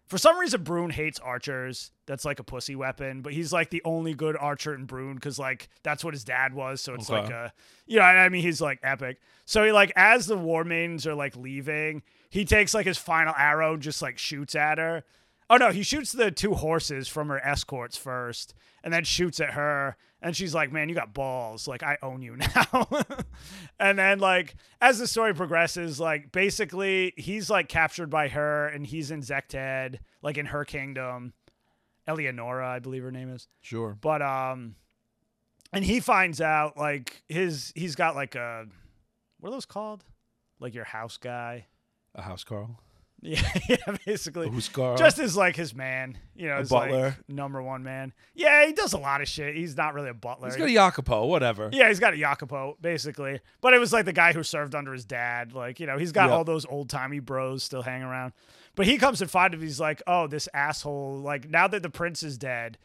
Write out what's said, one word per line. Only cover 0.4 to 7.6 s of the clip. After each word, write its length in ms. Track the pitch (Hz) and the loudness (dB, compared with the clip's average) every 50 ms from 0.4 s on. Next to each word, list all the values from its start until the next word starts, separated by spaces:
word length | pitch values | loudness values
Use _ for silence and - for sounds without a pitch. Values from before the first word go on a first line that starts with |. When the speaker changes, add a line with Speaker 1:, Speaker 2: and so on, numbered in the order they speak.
| 359 277 240 202 160 | 2 0 0 -2 -2
Speaker 1:
Brune 260 | 156 175 170 175 170 | -2 -2 -2 -2 -2
hates 300 | 123 127 156 156 147 - | -4 -4 -4 -4 -6 -6
archers. 720 | - 127 123 123 - 147 135 131 127 127 123 - - - _ _ _ | -8 -8 -8 -6 -6 -6 -6 -6 -6 -8 -8 -10 -12 -14 _ _ _
That's, 180 | - 135 120 - | -12 -10 -8 -6
like, 160 | 147 139 - | -6 -6 -8
a 40 | 120 | -10
pussy 300 | - 135 123 - - 139 | -12 -12 -10 -10 -10 -8
weapon, 480 | 135 135 131 131 - 139 135 131 135 127 | -6 -6 -6 -6 -6 -8 -10 -10 -10 -10
but 100 | 147 143 | -8 -6
he's, 200 | 160 170 143 180 | -6 -4 -2 0
like, 180 | 170 165 - | 0 0 0
the 120 | 175 165 - | -2 -4 -4
only 300 | 165 165 165 165 160 156 | -2 -2 -2 -2 -4 -4
good 220 | 127 156 156 151 | -2 -2 -2 -2
archer 380 | 143 143 147 143 135 - 151 147 | -2 -2 -4 -4 -4 -6 -8 -8
in 120 | 131 135 | -8 -10
Brune 300 | 127 131 127 131 135 135 127 | -10 -10 -10 -10 -10 -10 -10
'cause, 180 | - 147 131 131 | -8 -8 -8 -6
like, 300 | 139 131 131 - - - _ _ - | -6 -6 -6 -6 -8 -16 _ _ -6
that's 180 | 156 151 143 160 | -4 -4 -4 -4
what 120 | 165 147 | -8 -8
his 100 | 139 110 | -8 -8
dad 300 | 135 127 127 131 135 131 | -4 0 0 0 0 -2
was, 260 | 139 131 131 135 131 | -6 -8 -8 -8 -8
so 140 | - 139 123 | -8 -10 -10
it's 140 | 113 107 - | -10 -6 -2
Speaker 2:
Okay. 120 | 113 107 101 | -2 -2 -2
Speaker 1:
like 80 | 113 | -2
a, 220 | 120 117 120 110 - _ | -6 -8 -10 -12 -14 _